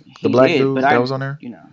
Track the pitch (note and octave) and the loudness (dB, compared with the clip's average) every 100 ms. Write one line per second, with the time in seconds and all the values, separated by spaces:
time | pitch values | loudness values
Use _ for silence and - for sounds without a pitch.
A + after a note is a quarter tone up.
0 | - - C#3+ B2+ C3 D3+ C3+ C3+ C3+ B2 | -18 -6 0 4 4 2 0 0 0 0
1 | B2+ C3+ C3+ C#3 A#2+ G#2+ - | -2 -6 -8 -12 -16 -18 -20